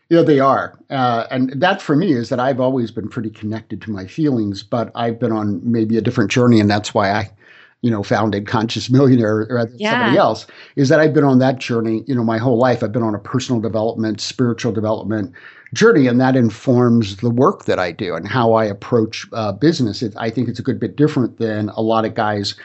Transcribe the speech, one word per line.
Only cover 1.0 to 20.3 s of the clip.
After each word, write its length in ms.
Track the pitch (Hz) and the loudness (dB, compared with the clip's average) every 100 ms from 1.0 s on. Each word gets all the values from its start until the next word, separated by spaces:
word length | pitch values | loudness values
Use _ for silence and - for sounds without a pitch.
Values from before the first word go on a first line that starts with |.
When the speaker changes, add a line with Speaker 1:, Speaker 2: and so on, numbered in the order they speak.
| 123 117 - | 0 0 -2
Speaker 1:
and 200 | 131 131 131 | -2 -2 0
that 220 | 180 202 | 0 0
for 140 | - 147 | 0 0
me 160 | 190 | 2
is 180 | 123 110 | 0 -2
that 100 | 123 | -2
I've 200 | 127 131 | -2 0
always 320 | 127 135 113 | 0 -2 -4
been 180 | 110 101 | -6 -10
pretty 200 | 127 110 | -8 -10
connected 520 | 107 107 110 - 101 | -8 -8 -8 -10 -12
to 100 | 110 | -10
my 140 | 98 95 | -10 -10
feelings, 580 | - 147 123 104 98 | -2 0 0 -2 -6
but 280 | - 123 110 120 | -6 -4 -4 -4
I've 240 | 120 110 | -4 -2
been 120 | 120 | -2
on 280 | 110 104 101 120 | -2 -2 -4 -2
maybe 280 | 117 110 113 | 0 0 0
a 40 | |
different 300 | 113 - 101 | 0 0 0
journey. 280 | 127 123 113 | 4 4 6
And 100 | 104 | 4
that's 240 | 104 - | 2 0
why 180 | 113 98 | 0 0
I, 180 | 107 104 - _ - _ _ | 0 -4 -10 _ -20 _ _
you 100 | 123 | -2
know, 120 | 107 | -2
founded 440 | 101 107 110 101 104 | 0 0 0 -2 -2
Conscious 420 | 120 113 107 110 | -2 -2 -4 0
Millionaire 560 | 127 139 127 107 110 110 | 4 6 4 4 0 -2
rather 180 | 123 113 | -4 -4
than 100 | 123 | -4
Speaker 2:
Yeah. 120 | 208 | -2
Speaker 1:
somebody 260 | 240 226 190 | 0 2 2
else, 300 | 139 110 - - - - | 2 0 -8 -20 -10 -2
is 120 | 135 | 2
that 100 | 156 | 4
I've 140 | 156 | 4
been 120 | 151 143 | 4 4
on 140 | 127 | 4
that 200 | 131 127 | 4 0
journey, 440 | - 117 113 110 113 | -4 -2 -2 -4 -2
you 80 | 123 | -2
know, 80 | |
my 140 | 113 113 | 0 0
whole 200 | 127 113 | 0 2
life. 240 | 127 117 | 2 2
I've 120 | 110 | -2
been 100 | 117 | -2
on 100 | 113 | -2
a 60 | 101 | -4
personal 420 | - 127 127 120 | -6 -6 -2 -4
development, 600 | 107 107 113 110 110 104 | -2 -2 -4 -2 -4 -4
spiritual 500 | - - 123 117 123 | -6 -2 -2 -2 -4
development 600 | 104 107 107 98 110 98 - - - - | -4 -2 -4 -4 -6 -6 -12 -20 -20 -12
journey, 340 | 117 220 175 127 | 2 4 4 4
and 120 | 120 | 2
that 160 | 131 131 | 2 2
informs 800 | 113 - - 123 123 117 101 98 | 2 0 0 4 4 4 0 -2
the 120 | 120 | -2
work 360 | 117 151 151 - | 2 2 0 -2
that 120 | 92 | -2
I 140 | 90 | -2
do 240 | 82 95 82 | -4 -6 -6
and 120 | 101 | -4
how 260 | 123 117 | 0 2
I 100 | 110 | 4
approach, 640 | 107 101 - 120 110 - - | 2 -4 -2 0 0 -4 -10
uh, 180 | 113 107 | -6 -6
business. 500 | 101 151 143 117 98 | 0 0 0 -2 -4
It, 120 | 113 - | -8 -6
I 120 | |
think 180 | 113 | -6